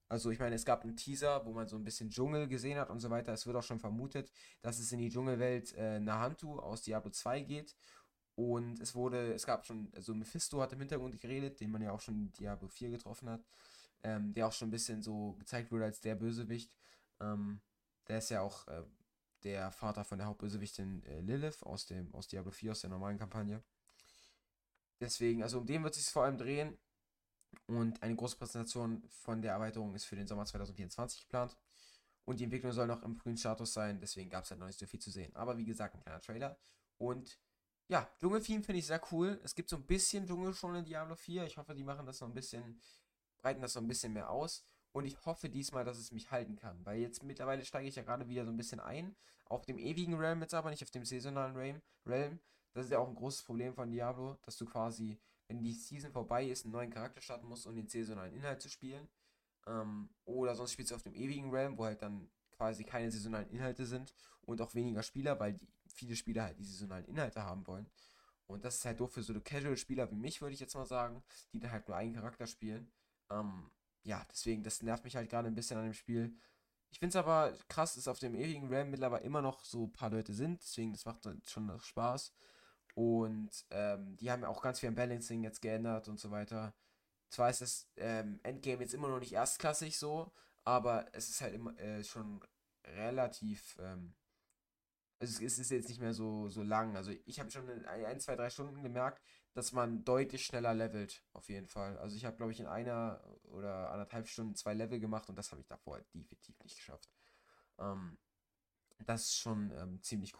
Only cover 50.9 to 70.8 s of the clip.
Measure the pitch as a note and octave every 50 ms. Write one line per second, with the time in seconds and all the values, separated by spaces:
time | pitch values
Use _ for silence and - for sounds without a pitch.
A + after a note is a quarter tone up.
50.9 | - B2+ A#2 A2+ B2+ B2 B2 C#3 C#3 C#3 C3+ C3 C3 C3 C3 C3+ C#3 D#3 - _
51.9 | _ _ - - B2 C3+ D3 C#3+ E3 F3 - _ _ _ _ _ - B2+ B2+ -
52.9 | C#3 A#2 B2+ B2+ A#2 - A#2+ C#3 C#3 - - - A#2 A#2 B2 B2+ B2 C3+ B2 A#2
53.9 | A#2 A#2+ A#2+ B2 B2+ B2+ B2+ C3+ C3+ - - - - - A#2 A#2 - A#2 A2+ A#2
54.9 | A2+ A2 A2 G#2+ G#2+ - _ _ _ _ _ - A2+ A#2+ A2+ A#2 A#2 - - -
55.9 | D3 C#3+ D3 C#3+ - B2 G#2+ - A#2+ B2 C3+ C3 B2+ - - A2+ A2 A#2+ A#2+ A#2
56.9 | A#2 A2 A#2 B2+ - C3 - - B2 A#2+ A#2+ A#2 A#2 A#2 - A#2+ A2+ A2+ G#2 -
57.9 | - A#2 A2+ G#2+ G#2+ G2 F#2 F2+ E2+ B2+ C#3 C#3+ C3 - - C3 - - C3 C3
58.9 | C3+ C#3+ D#3 - _ _ _ _ _ _ _ _ _ _ _ A2 A2+ A2+ G#2+ G#2
59.9 | G#2 G#2 G2+ - - _ _ - B2 B2+ B2+ B2 A#2+ G#2+ B2 B2 - - A#2 -
60.9 | B2 B2 - - - - B2+ C3+ C#3+ C#3 C3+ C3+ C3 C3 C3+ C#3 C3+ A2 A2 A2
61.9 | G#2+ - A2 G#2 G2+ G2 F2 - _ _ _ _ - - A2+ A2 A2 G2 G#2+ -
62.9 | - A#2+ A#2 A2+ A2+ G#2+ G2+ A2+ A2 G#2+ G2 - G#2+ A#2+ C3 B2+ B2 - C3 A#2
63.9 | B2+ B2+ C3+ C3+ - - - - - - - - A#2 A2+ A#2 - - A#2 A#2+ A#2+
64.9 | A2 G#2 - - - C3+ C3+ D3 C#3 - G#2+ G#2 G2 F2+ - - _ _ _ -
65.9 | - - B2+ A#2 A#2 A2 - A#2 A2 A2+ A2 F2+ D2+ F2+ G2+ G2 F#2+ F#2+ G#2 -
66.9 | F#2 F2+ - - - D#3 C#3+ A2+ - A2 G2+ F2+ F#2 F#2+ - - F#2 G2 G#2+ -
67.9 | _ - - - - - - - _ _ _ - G2 G2+ G#2 B2 A#2+ - - A#2+
68.9 | A2+ A#2 B2 B2 - B2 G#2+ A2+ G#2+ G#2+ - - D3 C#3+ C3+ D3 C3 - - -
69.9 | C3 C3 A#2+ - G#2+ G#2 A#2 D#3 - - D3 C#3+ C3+ C3+ C3 - - C3+